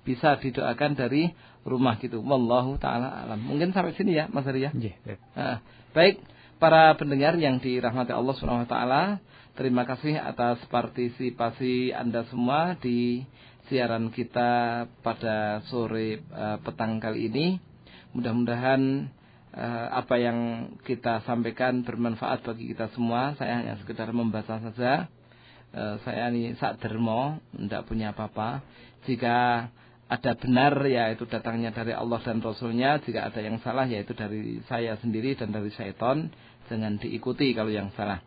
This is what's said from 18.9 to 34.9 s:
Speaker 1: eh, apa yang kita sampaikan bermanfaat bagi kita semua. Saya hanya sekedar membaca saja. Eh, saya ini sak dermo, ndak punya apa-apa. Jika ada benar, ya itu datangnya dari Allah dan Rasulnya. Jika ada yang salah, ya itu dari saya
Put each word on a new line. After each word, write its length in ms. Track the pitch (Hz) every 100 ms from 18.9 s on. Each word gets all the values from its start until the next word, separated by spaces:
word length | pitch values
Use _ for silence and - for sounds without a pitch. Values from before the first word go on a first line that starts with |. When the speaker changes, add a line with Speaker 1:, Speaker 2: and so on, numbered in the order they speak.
| 139 143 - - - -
Speaker 1:
eh, 340 | 120 117 117 117 127
apa 160 | 123 123
yang 560 | 120 117 117 117 - -
kita 400 | - 120 120 113 120
sampaikan 560 | 120 117 110 127 127 123
bermanfaat 560 | 117 117 110 127 127
bagi 320 | - 113 120
kita 160 | 113 110 -
semua. 400 | 117 117 135 147
Saya 240 | - 120
hanya 160 | 117 110
sekedar 320 | - 113 113
membaca 480 | 120 117 107 104 110
saja. 480 | 113 113 123 151 180 - - - - - -
Eh, 240 | - 107 104
saya 240 | 123 110 120
ini 180 | 120 117 120
sak 240 | 113 110
dermo, 560 | 113 110 117 113 139 156 - -
ndak 320 | 104 101 -
punya 240 | 110 110
apa-apa. 480 | 104 110 110 110 139 - - - - -
Jika 640 | 117 123 120 123 120 117 - - - -
ada 200 | 123 127 117
benar, 400 | - 123 139 139
ya 240 | 139 123 113 113
itu 80 |
datangnya 480 | 117 113 117 117 117
dari 240 | 110 113 -
Allah 240 | 117 117
dan 240 | 120 113
Rasulnya. 560 | 113 104 120 117 131 147
Jika 320 | - 110 113
ada 80 | 113
yang 160 | 107 113
salah, 240 | 127 127 131
ya 160 | 107
itu 80 | 98
dari 480 | 117 107 107 113 113 113
saya 320 | 120 117